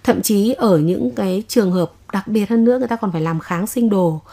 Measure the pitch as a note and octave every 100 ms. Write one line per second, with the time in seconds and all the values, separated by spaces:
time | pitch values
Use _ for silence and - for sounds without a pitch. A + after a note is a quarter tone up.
0 | - - - G3+ G#3+ C4 A3+ E3+ D#3 F#3
1 | B3 A#3+ G3 F#3 A3+ B3 F#3+ F3+ E3 -
2 | - G3 - G#3+ G3+ A#3 A3+ B3 A#3+ A#3
3 | G3+ E3 D#3+ D#3+ - E3+ G#3 B3+ A#3 G3+
4 | F3 D#3 -